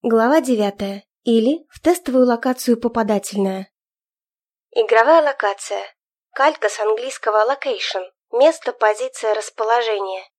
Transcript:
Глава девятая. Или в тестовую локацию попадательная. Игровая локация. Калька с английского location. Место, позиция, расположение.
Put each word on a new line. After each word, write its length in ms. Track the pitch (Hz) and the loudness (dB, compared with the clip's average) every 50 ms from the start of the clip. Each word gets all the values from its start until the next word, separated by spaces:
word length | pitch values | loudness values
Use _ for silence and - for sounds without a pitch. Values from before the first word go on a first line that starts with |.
| - | 0
Глава 380 | 240 233 226 226 247 294 320 | 2 2 2 4 4 2 2
девятая. 600 | 254 262 247 214 208 202 196 - 202 196 196 202 _ _ _ _ _ | 2 2 0 0 0 -2 -2 -6 -10 -8 -10 -12 _ _ _ _ _
Или 420 | 240 226 226 220 247 302 330 - _ | 2 2 4 4 2 0 -2 -6 _
в 100 | _ - | _ 0
тестовую 460 | - 311 359 349 - - 247 262 254 | 2 2 2 2 -2 0 4 4 4
локацию 560 | 247 240 233 - 262 254 - - 254 233 233 | 4 2 0 -2 -4 -4 -2 0 0 0 0
попадательная. 880 | 240 233 233 233 220 208 214 196 196 - 202 202 196 190 190 190 196 _ _ _ _ _ _ _ _ _ _ _ _ _ _ _ _ _ _ _ _ _ | 0 -4 -2 -2 -2 0 -2 -2 -2 -6 -4 -2 -2 -2 -4 -6 -12 _ _ _ _ _ _ _ _ _ _ _ _ _ _ _ _ _ _ _ _ _
Игровая 500 | - - - - 233 226 226 285 330 330 | -2 -2 0 4 4 4 6 6 6 4
локация. 720 | 302 - 277 - - 202 202 - - - 208 196 196 - _ _ _ _ _ _ _ _ _ | 4 2 -4 -2 -4 -4 -4 -4 -8 -10 -8 -8 -10 -12 _ _ _ _ _ _ _ _ _
Калька 360 | - 277 302 302 - - 208 | 0 0 0 0 0 -4 -4
с 100 | - - | -4 -2
английского 640 | 214 214 220 220 247 269 - - - 226 214 214 214 | -2 -2 -2 -2 -4 -10 -12 -6 -4 0 0 2 0
location. 640 | 240 277 269 - 285 226 190 - - - 190 185 - _ _ _ _ | 0 -2 -4 -4 -6 -6 -6 -6 -6 -6 -8 -10 -10 _ _ _ _
Место, 420 | - 233 269 320 320 - - - - | 2 4 4 4 4 0 -8 -8 -4
позиция, 640 | _ 226 214 214 - 254 262 - - - 220 208 | _ 0 0 0 -2 -6 -10 -10 -6 -4 -2 -2
расположение. 880 | 220 208 - _ - 220 220 233 240 233 226 214 202 196 190 190 190 185 _ _ | -4 -6 -12 _ -6 -2 0 0 0 0 -2 -4 -4 -4 -6 -8 -10 -12 _ _